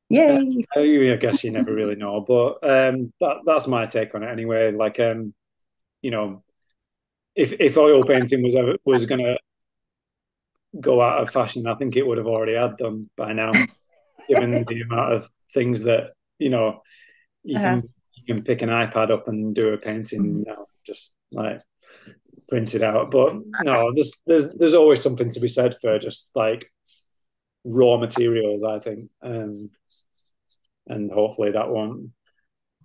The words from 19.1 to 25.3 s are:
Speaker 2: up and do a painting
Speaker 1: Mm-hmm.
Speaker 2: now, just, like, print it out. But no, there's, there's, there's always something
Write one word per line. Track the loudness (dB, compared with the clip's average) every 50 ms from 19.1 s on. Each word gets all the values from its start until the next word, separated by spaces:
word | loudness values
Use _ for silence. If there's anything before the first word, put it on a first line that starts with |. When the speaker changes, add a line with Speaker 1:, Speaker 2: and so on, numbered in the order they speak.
Speaker 2:
up | 0 -2 -2 -6
and | -6 -6 -6 -4 -2
do | 0 0 0
a | 0 -2
painting | -6 -8 -8 -8 -8 -8 -4 -4 -2
Speaker 1:
Mm-hmm. | -2 -2 -4 -6
Speaker 2:
now, | -8 -10 -16 -18 _ _ _ _
just, | -18 -16 -16 -16 -20 _ _ _ _ -10
like, | -8 -8 -8 -8 -10 _ _ _ _ _ _ -20 -20 _ -20 -20 _ _ _ _ -20 _ -4
print | -4 -4 -2 -2 -2
it | 0 0
out. | 2 0 0 0 2
But | 2 4 4 4 2 -2 -14 -12 -8 -6 -2
no, | 0 2 2 2 2 2
there's, | 0 -2 -2 -4 -8 0
there's, | 2 2 4 2 0 -2
there's | 0 2 4 6
always | 8 8 8 6 6 4
something | -2 -2 -2 -4 -4